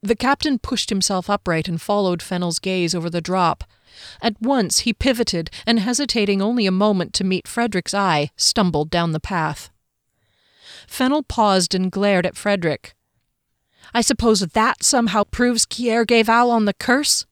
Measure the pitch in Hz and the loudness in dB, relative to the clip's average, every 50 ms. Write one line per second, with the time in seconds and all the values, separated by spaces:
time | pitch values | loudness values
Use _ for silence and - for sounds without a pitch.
0 | - 202 233 - - 262 285 - - 311 277 240 - - 262 - - - 214 196 | 0 -2 -2 0 2 0 0 0 0 -2 -2 -2 -2 -4 -4 -4 -2 -2 -2 -2
1 | 180 - 202 185 175 - 202 208 _ 185 170 160 156 - 170 165 - - 208 208 | 0 0 -2 -2 -2 -2 -4 -2 _ -2 -2 -2 -2 -2 -6 -6 -2 -2 0 0
2 | 202 185 180 170 - - 185 180 180 170 160 - - 190 185 185 175 170 180 175 | 2 0 0 -2 -4 -6 -4 -4 -2 -2 -4 -4 -4 -2 -2 0 0 -2 -2 -2
3 | 160 170 165 175 160 - 185 190 180 165 147 _ - _ _ _ _ _ - - | -4 -4 -4 -4 -4 -2 0 2 2 0 0 _ -8 _ _ _ _ _ -20 -20
4 | - - - - - 233 214 _ 220 247 277 262 202 - - - - 240 226 _ | -20 -20 -18 -4 -4 -4 -4 _ -2 0 2 2 2 0 0 -2 0 -2 -4 _
5 | - 277 247 226 240 - - 170 165 - - - - - 233 226 190 233 247 262 | 0 0 2 2 0 -2 -2 -4 -6 -8 -12 -8 -2 0 2 2 2 0 -2 -2
6 | 294 226 - 240 208 202 202 196 196 214 240 247 214 190 185 185 208 214 208 185 | -2 -2 0 0 2 2 2 0 0 0 0 2 2 2 2 2 2 2 2 2
7 | 170 160 - - 190 190 190 180 - - - 233 233 240 202 185 - - 185 202 | 0 -2 -2 -2 0 0 0 -2 -4 -6 -4 -2 -2 0 0 -2 -4 -2 -2 0
8 | 202 190 165 147 147 151 _ - - - - 226 202 180 156 147 156 156 - 170 | 0 2 2 2 0 -2 _ -2 -2 0 2 2 2 2 2 0 -2 0 0 0
9 | 170 165 156 156 - - 202 175 156 151 151 - - - _ _ _ _ _ _ | 0 0 -2 -4 -6 -4 -4 -2 -2 -4 -4 -8 -12 -20 _ _ _ _ _ _
10 | _ _ _ _ _ _ _ _ _ _ _ _ - - - - - _ - - | _ _ _ _ _ _ _ _ _ _ _ _ -20 -20 -20 -20 -20 _ -4 -2
11 | 262 254 285 - - _ - - 220 208 190 190 180 - - 185 185 185 - 196 | 0 2 2 0 -2 _ 0 2 2 4 4 2 2 0 -2 -2 -2 -2 -2 0
12 | 202 202 202 180 175 185 - - - 208 202 196 170 165 143 - - - _ _ | 0 2 2 2 0 -2 -6 -4 -2 -2 -2 0 0 -2 -4 -4 -10 -20 _ _
13 | _ _ _ _ _ _ _ _ _ _ _ _ _ _ _ _ - - - 233 | _ _ _ _ _ _ _ _ _ _ _ _ _ _ _ _ -20 -4 -2 0
14 | 233 - - - 226 240 220 185 196 160 _ 220 220 247 - - - - 294 262 | 2 2 0 2 2 2 2 2 0 -2 _ 0 2 2 0 0 0 2 2 2
15 | 233 214 180 220 202 _ - - 240 247 240 233 - _ - - 247 233 220 233 | 2 2 0 0 -2 _ 0 0 0 2 2 0 -2 _ -4 -4 -2 0 2 2
16 | 233 208 240 226 220 220 226 233 247 247 240 226 214 202 190 _ - - 247 269 | 2 4 4 2 4 4 4 4 4 4 4 2 2 0 -2 _ 0 0 0 2
17 | 294 - - - - _ | 2 0 -2 -2 -4 _